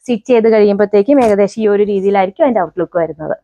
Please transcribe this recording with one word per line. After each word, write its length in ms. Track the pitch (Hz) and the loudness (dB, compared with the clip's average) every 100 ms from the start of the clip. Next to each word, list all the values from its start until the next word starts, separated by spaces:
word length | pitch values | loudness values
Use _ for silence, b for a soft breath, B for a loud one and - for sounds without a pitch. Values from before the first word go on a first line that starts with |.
സ്റ്റിച്ച് 260 | - 233 - | -6 -8 0
ചെയ്ത് 260 | 240 226 | 2 2
കഴിയുമ്പോഴത്തേക്കും 720 | 220 208 202 208 208 202 285 | 2 2 2 0 0 2 2
ഏകദേശം 380 | 233 202 196 - | 2 0 -2 -2
ഈ 40 | 214 | -2
ഒരു 160 | 202 | 0
രീതിയിലായിരിക്കും 600 | 208 202 196 202 190 - | 0 -2 -2 0 -2 0
അതിന്റെ 180 | 302 220 | 0 0
ഔട്ട്ലുക്ക് 380 | 170 180 165 175 | -4 -6 -6 -4
വരുന്നത്. 380 | 160 156 156 - | -6 -8 -8 -10